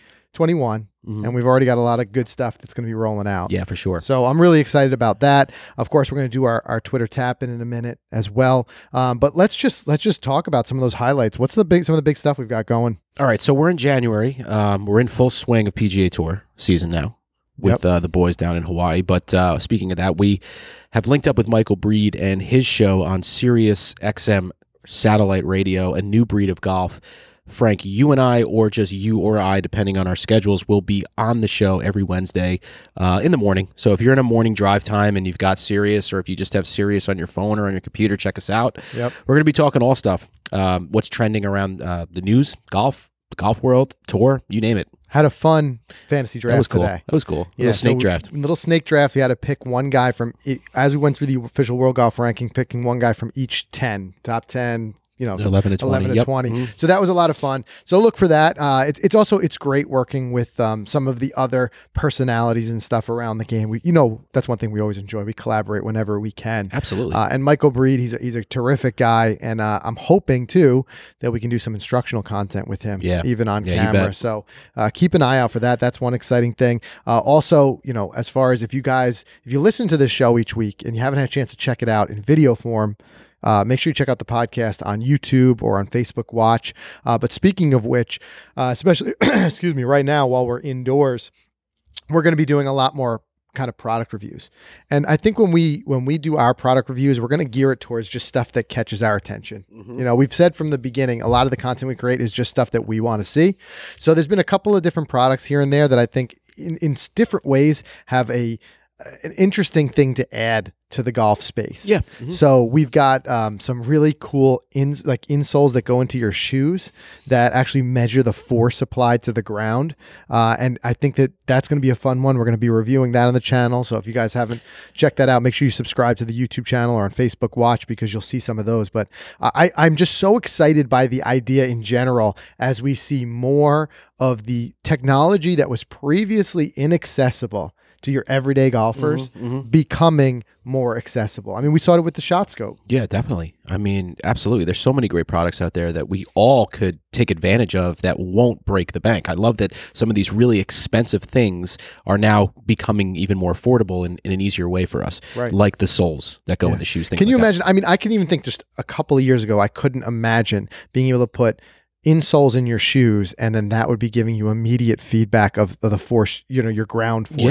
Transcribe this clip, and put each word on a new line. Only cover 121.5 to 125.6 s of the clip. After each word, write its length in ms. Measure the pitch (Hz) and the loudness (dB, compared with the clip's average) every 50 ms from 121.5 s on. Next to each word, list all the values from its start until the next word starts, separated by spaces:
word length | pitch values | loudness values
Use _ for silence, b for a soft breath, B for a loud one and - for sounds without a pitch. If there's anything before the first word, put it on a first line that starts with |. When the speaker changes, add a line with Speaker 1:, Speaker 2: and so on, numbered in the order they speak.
| 127 135 - - | 0 0 0 0
Speaker 1:
gonna 100 | 151 143 | 0 0
be 120 | 131 131 | 2 0
a 40 | 123 | 0
fun 280 | - - 135 127 127 131 | 0 0 -2 -2 0 0
one. 140 | 135 135 123 | 2 2 2
We're 60 | 117 | 2
gonna 140 | 117 117 110 | 0 0 2
be 140 | 117 117 | 2 2
reviewing 420 | 113 113 110 113 135 135 131 123 120 | 2 2 2 2 2 2 2 2 2
that 120 | 120 120 123 | 2 4 4
on 60 | 123 | 2
the 60 | 123 | 2
channel. 460 | - - 131 123 123 120 123 123 123 | 0 0 0 2 2 2 0 -2 -2
So 100 | - 117 | -4 -4
if 100 | 110 - 110 | -6 -6 -4
you 40 | 113 | -4
guys 200 | 120 113 107 - | -2 -2 -2 -2
haven't 280 | 123 120 107 - - - B B B B B B | -4 -4 -4 -6 -10 -12 B B B B B B
checked 220 | B - 143 - - | B 2 2 4 4
that 120 | 135 127 | 4 4
out, 140 | 127 120 120 | 4 4 4
make 100 | 127 - | 2 2
sure 140 | - | 2